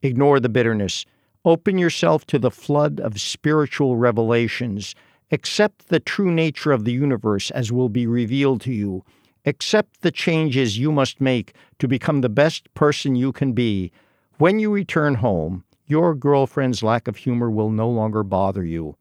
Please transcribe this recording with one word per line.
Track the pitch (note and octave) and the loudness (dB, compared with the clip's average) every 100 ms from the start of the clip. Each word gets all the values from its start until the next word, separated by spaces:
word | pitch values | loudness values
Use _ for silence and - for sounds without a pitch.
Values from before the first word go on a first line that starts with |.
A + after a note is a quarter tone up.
Ignore | C#3+ A#2+ C#3+ C#3 | -2 2 4 4
the | A#2+ | 4
bitterness. | A2+ A2+ A2 G2 - - _ _ _ | 2 2 0 -2 -6 -12 _ _ _
Open | - E3 - F#3+ | 2 2 2 0
yourself | F3 - E3+ D#3 - | 0 0 0 0 0
to | D3 | 0
the | A#2+ | 0
flood | - - D3 D3 D3 | -4 -4 0 0 -2
of | - G2+ | -8 -6
spiritual | - - D3 D#3 C#3+ - C#3 A#2+ | -8 -4 0 2 0 0 0 2
revelations. | A#2+ A2+ A2+ A#2 A#2 - B2 G2+ G2 - _ _ _ | 2 2 2 2 0 -2 -6 -6 -8 -14 _ _ _
Accept | D#3 - - G#3+ _ _ | -6 -4 0 0 _ _
the | D#3+ | -2
true | - - G3 | -2 -2 0
nature | E3 D#3+ C#3 D3+ | 2 0 -2 0
of | C3+ G#2+ | 0 0
the | |
universe | B2 C#3+ A#2+ G#2+ G2+ - | -2 0 0 0 -2 -2
as | - A#2 | -4 -2
will | A#2+ B2+ | 0 0
be | G#2+ A#2+ | 0 0
revealed | A#2+ A#2 C3+ C#3 B2+ | 0 0 0 0 0
to | B2 | -2
you. | A#2+ G2+ F#2 - _ _ _ - | -4 -4 -6 -10 _ _ _ -6
Accept | - - G#3+ G#3 _ | -4 0 0 0 _
the | F3 | -4
changes | D#3+ - D#3+ D#3+ C3 B2+ G#2 | -2 -2 0 0 0 0 0
you | C#3 | -2
must | D3+ C3 - | 0 -2 0
make | C3+ B2 G2+ _ _ _ | 0 0 -2 _ _ _
to | C3 | -2
become | B2+ - D3 | 0 0 0
the | B2+ | 0
best | G#2+ D3+ - _ | 2 2 0 _
person | - D3+ C#3+ C#3+ B2+ | 0 2 2 -2 0
you | C3 | -2
can | B2 C#3 | -2 -2
be. | A#2 A#2+ G2 F2+ _ _ _ _ _ | 0 0 0 -4 _ _ _ _ _
When | D#3+ G#3 | 2 2
you | G#3+ | 0
return | G3+ F#3+ - D3 B2+ | -2 -2 0 0 0
home, | A#2+ F#2 D#2 F#2 - _ _ | 0 0 -2 -6 -12 _ _
your | D3 F3 D3+ | 0 2 0
girlfriend's | C3+ C#3+ C3+ - C3 A#2 | 2 2 2 0 -2 0
lack | A2 A#2 A#2 | 0 0 -2
of | A2 | -6
humor | - A#2+ A#2+ | -4 -2 -2
will | G#2+ G#2+ | 0 0
no | A2 A2+ | 0 0
longer | A#2 A2 G#2+ | 0 -2 -2
bother | G2+ F#2+ F#2+ G2 | -2 0 0 -2
you. | E2+ E2 D#2 C#2 | -4 -6 -8 -12